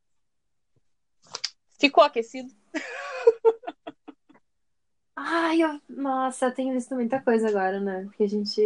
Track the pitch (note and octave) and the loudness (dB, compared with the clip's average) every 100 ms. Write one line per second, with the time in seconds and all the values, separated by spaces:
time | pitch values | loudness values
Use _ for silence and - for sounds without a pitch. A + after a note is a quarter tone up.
0 | _ _ _ _ _ _ _ _ _ _ | _ _ _ _ _ _ _ _ _ _
1 | _ _ _ - - - _ - C#4+ F4 | _ _ _ -12 -12 -14 _ 0 4 6
2 | D4 A#3+ A3+ C4 B3+ - _ D#4 - A#4+ | 6 4 -6 -8 -14 -16 _ -10 -10 -12
3 | C#5+ C5 A#4 A4+ A4+ A4+ A#4+ - - - | -10 0 2 4 2 0 -4 -16 -16 -20
4 | - - _ _ _ _ _ _ _ _ | -20 -20 _ _ _ _ _ _ _ _
5 | _ - C#4 E4 E4 E4 D#4+ D4 - F4 | _ -10 -4 -2 0 2 0 -2 -12 -8
6 | C#4 C4 C4 B3+ B3+ B3+ C4 B3+ A#3+ C4 | -4 -2 -2 -2 -2 0 -2 -2 -4 -4
7 | A#3 C4+ B3+ A3+ A3 G3+ F#3 G3 G3 F#3 | -2 -2 2 2 2 0 0 -2 -4 -6
8 | G3 - G#3 G#3 G#3 - | -8 -2 -2 0 -2 2